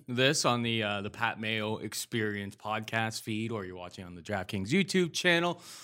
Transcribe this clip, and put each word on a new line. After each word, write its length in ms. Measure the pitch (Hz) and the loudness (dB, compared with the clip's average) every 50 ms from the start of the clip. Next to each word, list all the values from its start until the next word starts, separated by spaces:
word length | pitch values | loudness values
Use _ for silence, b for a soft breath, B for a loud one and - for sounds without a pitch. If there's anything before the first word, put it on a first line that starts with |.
| - - | -4 -4
this 380 | 123 120 131 135 160 151 - | 2 4 6 6 6 4 4
on 180 | 139 120 120 117 | 4 4 4 2
the, 180 | 117 113 113 | 0 0 2
uh, 200 | 107 101 104 101 | 2 0 0 -2
the 80 | 98 104 | -4 -6
Pat 320 | - - 117 113 - - | -4 -2 -2 -2 -2 -2
Mayo 340 | 110 110 110 110 107 107 110 | -2 -2 0 0 0 -2 -2
Experience 800 | - - 107 - - - - - 113 107 107 104 101 101 98 98 | -4 -4 -6 -6 -8 -8 -4 -2 0 0 0 0 -2 -6 -6 -8
podcast 680 | - - 107 107 110 107 - - 113 113 113 113 - | -10 -6 -4 -4 -4 -4 -2 0 0 0 0 -2 -6
feed, 300 | - 120 107 107 113 110 | -6 -4 -4 -2 -2 -2
or 140 | 117 104 98 | -4 -4 -6
you're 100 | 92 90 | -6 -8
watching 300 | 90 90 90 - - 92 | -10 -12 -12 -12 -12 -14
on 100 | 87 90 | -12 -12
the 60 | 87 | -14
DraftKings 480 | 82 - 104 95 92 - - 98 95 101 | -8 -4 -4 -4 -2 -2 -2 -2 0 2
YouTube 420 | 147 196 190 - - 185 180 160 | 4 4 4 4 4 2 2 2
channel. 500 | - - - 180 170 170 170 175 165 B B B B B | 0 0 4 4 4 6 4 2 -2 B B B B B